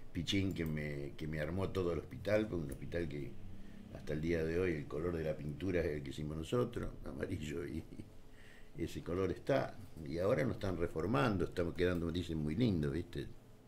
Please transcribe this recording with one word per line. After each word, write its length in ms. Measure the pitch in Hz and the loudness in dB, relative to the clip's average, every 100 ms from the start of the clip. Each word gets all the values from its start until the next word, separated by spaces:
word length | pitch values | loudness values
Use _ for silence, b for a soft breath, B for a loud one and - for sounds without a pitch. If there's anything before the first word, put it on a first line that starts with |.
| B | B
Pichín 400 | - 78 98 95 | -2 2 4 4
que 120 | 80 80 | 2 0
me, 480 | 78 76 71 71 - | 0 0 -2 -4 -4
que 100 | 78 | -2
me 120 | 78 | 0
armó 300 | 76 90 92 | 0 0 0
todo 240 | 92 87 | 2 2
el 60 | 80 | 2
hospital, 480 | - - - 107 107 | -2 -4 2 4 4
fue 100 | 90 | 0
un 120 | 73 | -2
hospital 360 | 69 69 82 85 | -4 -4 -2 -2
que 240 | 71 65 - - B B B B - | -2 -6 -6 -6 B B B B -8
hasta 180 | - | -2
el 80 | 76 | 0
día 220 | 82 82 80 | 2 2 4
de 140 | 82 | 4
hoy 120 | 92 | 2
el 120 | 78 71 | 2 -2
color 320 | 73 85 85 | -2 0 0
de 60 | |
la 120 | 78 76 | 0 0
pintura 440 | 73 71 90 87 | -2 -2 0 2
es 160 | 82 73 | 2 0
el 60 | |
que 80 | 69 | -4
hicimos 260 | 69 76 78 | -4 -4 -4
nosotros, 520 | 80 123 123 - 92 - - | 0 2 2 0 -4 -4 -6
amarillo, 600 | 69 - 95 76 73 71 | -4 -2 -2 -4 -4 -4
y 180 | 76 - - - - - b b b b - | -4 -6 -10 -12 -14 -14 b b b b -4
ese 240 | 82 80 | -4 -4
color 280 | 76 90 95 | -2 0 2
está, 440 | - - 139 - - 107 - 78 | 0 2 2 2 -4 -10 -8 -4
y 120 | 80 | 2
ahora 240 | 92 143 | 4 4
nos 100 | 135 | 4
están 240 | 92 98 85 | 2 0 2
reformando, 680 | 85 80 85 127 135 98 80 | 0 0 2 4 4 4 2
estamos 280 | - 85 | 2 0
quedando, 380 | 78 90 87 82 | 4 4 4 2
dicen, 260 | 82 85 80 | 0 0 0
muy 180 | 76 85 | 2 4
lindo, 360 | 123 90 73 | 4 4 2
¿viste? 340 | 71 - 71 65 - - - | 0 -2 -4 -6 -8 -16 -20